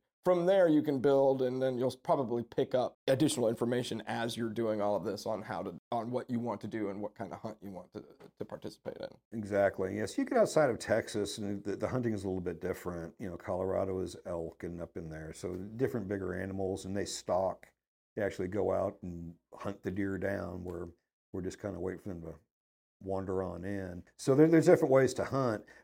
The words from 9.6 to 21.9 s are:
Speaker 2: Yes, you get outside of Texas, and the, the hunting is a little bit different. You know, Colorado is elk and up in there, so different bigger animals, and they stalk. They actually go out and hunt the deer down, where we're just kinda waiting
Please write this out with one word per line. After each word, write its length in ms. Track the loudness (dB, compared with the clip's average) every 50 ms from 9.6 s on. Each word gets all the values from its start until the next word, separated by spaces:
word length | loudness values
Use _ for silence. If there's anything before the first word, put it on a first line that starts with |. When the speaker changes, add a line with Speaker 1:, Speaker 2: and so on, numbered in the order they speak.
| 4 4 2 0 -2 -2 -2
Speaker 2:
Yes, 220 | -2 -4 -2 -2
you 80 | -4 -2
get 140 | 2 4 4
outside 320 | 4 6 6 4 4 4
of 80 | 2 -2
Texas, 580 | 0 2 2 2 2 0 -2 -2 -2 -2 -4
and 260 | -6 -6 -4 -6 -4 -4
the, 120 | -6 -4
the 120 | -2 -2
hunting 260 | -2 0 0 0 0 -2
is 100 | -2 -2
a 40 |
little 140 | -2 -2 -2
bit 180 | -4 -4 -6 -4
different. 540 | -4 -4 -4 -4 -6 -6 -6 -6 -8 -10 -10 -12
You 100 | -10 -10
know, 80 | -10
Colorado 640 | -8 -6 -4 -2 -2 0 0 0 0 0 0 -2 -2
is 160 | -4 -6 -8 -10 -10
elk 380 | -8 -6 -6 -6 -8 -8 -10 -10
and 180 | -8 -8 -8
up 160 | -10 -10 -10
in 100 | -10 -10
there, 240 | -10 -10 -10 -10 -12 -10
so 200 | -8 -8 -6 -6 -8 -8 -10 -4
different 300 | -2 -2 -2 -2 -4 -4
bigger 260 | -4 -4 -4 -2 -4 -4 -4
animals, 440 | -4 -4 -4 -4 -2 -2 -4 -4 -6
and 120 | -6 -4
they 80 | -4 -4
stalk. 640 | -4 -6 -6 -2 0 0 2 2 0 -2 -6 -12 -20 _ _ _ _ _ _ _ _ _
They 80 | -2 -2
actually 240 | -2 -2 -4 -4
go 260 | -2 -2 0 2 2 2
out 240 | 2 0 -2 -4 -6 -10
and 280 | -10 -10 -10 -10 -12 -14 _ _ _ -16
hunt 300 | -10 -8 -8 -8 -6 -6
the 80 | -4
deer 260 | -2 -2 -2 -2 -2
down, 460 | -2 -2 -2 -2 -4 -6 -8 -8 -8 -8
where 240 | -8 -8 -8 -10 -10 -14 _ _ _ _ _ _ _ -8
we're 100 | -6 -6
just 180 | -6 -6 -6
kinda 180 | -8 -8 -6 -4
waiting 220 | -6 -6